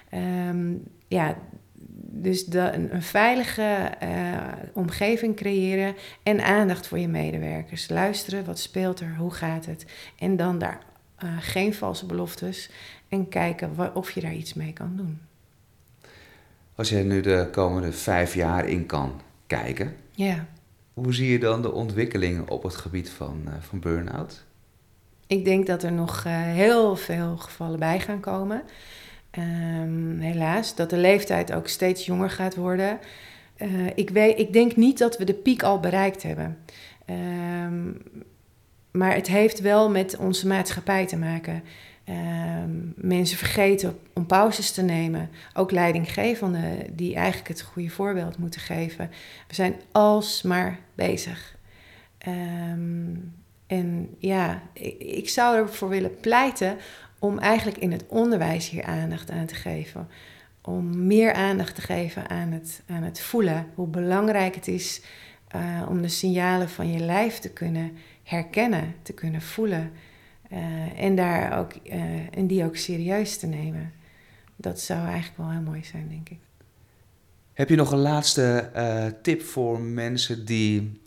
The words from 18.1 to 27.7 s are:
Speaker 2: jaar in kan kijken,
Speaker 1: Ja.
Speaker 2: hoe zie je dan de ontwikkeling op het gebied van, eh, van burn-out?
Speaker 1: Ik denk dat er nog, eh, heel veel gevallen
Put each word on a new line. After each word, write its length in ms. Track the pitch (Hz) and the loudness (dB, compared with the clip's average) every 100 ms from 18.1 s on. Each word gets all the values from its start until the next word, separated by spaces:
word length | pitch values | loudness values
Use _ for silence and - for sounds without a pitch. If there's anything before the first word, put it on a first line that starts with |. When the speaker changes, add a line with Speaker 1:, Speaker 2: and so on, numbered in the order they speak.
| 90 87 | 2 2
Speaker 2:
jaar 340 | 92 82 87 - | 2 2 2 2
in 180 | 87 82 | 0 0
kan 360 | 76 67 69 - _ - | -2 -2 -6 -16 _ -6
kijken, 480 | 62 - - 98 - - | -4 -4 -4 -6 -8 -14
Speaker 1:
Ja. 340 | - 196 170 165 - _ _ _ | -4 -2 -2 -6 -16 _ _ _
Speaker 2:
hoe 200 | - 127 | -4 -2
zie 160 | 123 131 | 2 4
je 80 | 123 | 4
dan 220 | 117 113 | 4 2
de 100 | 117 | 0
ontwikkeling 800 | - 110 104 120 104 90 87 80 | -2 -2 0 0 2 0 0 -2
op 140 | - | -4
het 120 | 92 - | -6 -8
gebied 340 | 85 90 82 | -6 -6 -6
van, 320 | - 73 76 76 | -8 -8 -8 -8
eh, 80 | 76 | -10
van 200 | 80 95 | -8 -6
burn-out? 640 | 85 82 85 - 82 - - _ _ _ _ _ _ _ - | -2 -2 -2 -6 -8 -12 -20 _ _ _ _ _ _ _ -2
Speaker 1:
Ik 180 | 196 190 | 0 4
denk 220 | 190 185 | 4 4
dat 160 | 175 | 0
er 80 | 170 | 0
nog, 320 | 170 165 - 170 | 0 0 -2 -2
eh, 160 | 165 | -2
heel 540 | 170 170 208 233 220 190 | 0 4 6 8 6 2
veel 420 | - 170 170 165 | -2 -2 -2 -4
gevallen 420 | - - 165 | -10 -8 -6